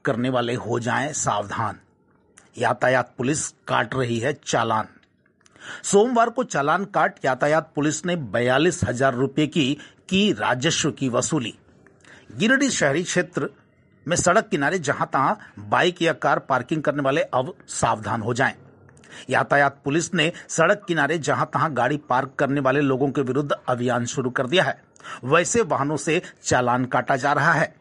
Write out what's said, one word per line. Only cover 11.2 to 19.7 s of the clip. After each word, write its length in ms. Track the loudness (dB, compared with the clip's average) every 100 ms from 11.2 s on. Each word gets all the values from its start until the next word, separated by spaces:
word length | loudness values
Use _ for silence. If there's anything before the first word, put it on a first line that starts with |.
| 0 -2 -4 -10 _ _ -20 _ -20 -20 -18
गिरिडीह 380 | -2 2 2 2
शहरी 340 | 2 2 0
क्षेत्र 460 | 0 -2 -2 -4 -6 -10 _ _ _ _ -4
में 100 | 0
सड़क 300 | 4 2 2
किनारे 300 | -2 0 -2
जहां 260 | -2 -4 -2
तहां 260 | 0 0 -2 -8 -18 0
बाइक 320 | 2 2 2
या 120 | 0
कार 260 | 0 0 0
पार्किंग 440 | 0 -2 -2 -2
करने 200 | -2 0
वाले 180 | 0 0
अब 300 | 0 -2 -4 -8 -14
सावधान 520 | -4 -2 -2 -4 -4
हो 120 | -4
जाएं। 200 | 0 -2 -2 -14 -20 -20 -20 -20 -18 -2
यातायात 500 | -2 2 4 2